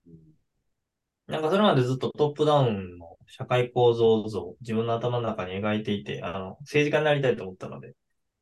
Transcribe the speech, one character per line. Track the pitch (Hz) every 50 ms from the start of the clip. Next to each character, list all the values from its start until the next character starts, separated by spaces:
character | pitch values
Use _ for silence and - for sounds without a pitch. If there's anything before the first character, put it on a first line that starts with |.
| _ 85 82 80 - 156 156 _ _ _ _ _ _ _ _ _ _ _ _ _ _ _ _ _ _ -
な | 151 156
ん |
か | 156 156
そ | 185
れ | 202 214
ま | 196 156
で | 135
ず | 123 123 131
っ | 131
と | 127 117
ト | - - 151 147
ッ | 143
プ | - 156
ダ | 151 147
ウ | 143 131 117
ン | 107 98 95 90 87 87
の | 85 85 92 - _ _
社 | - - 131
会 | - 127 127 123 120
構 | - 127 120 120 117
造 | 117 113 113 110 110 101 107
像、 | 98 90 87 - - -
自 | - 113 110
分 | 110 117
の | 120 117
頭 | 113 123 123 120 120
の | 117 110
中 | 104 - 90
に | 92 95
描 | 98 104 107 107 107
い | 107
て | 107 104
い | 101 -
て、 | - - - -
あ | 90 85 95
の、 | 95 92 - -
政 | 143 - - 147 147 147
治 |
家 | 151 151
に | 156
な | 151 147
り | 143
た | 135 127
い | 110 110
と | 98
思 | 95 92
っ |
た | - - 110
の | - -
で、 | - - - _ _ _ _ _ _ _ _ _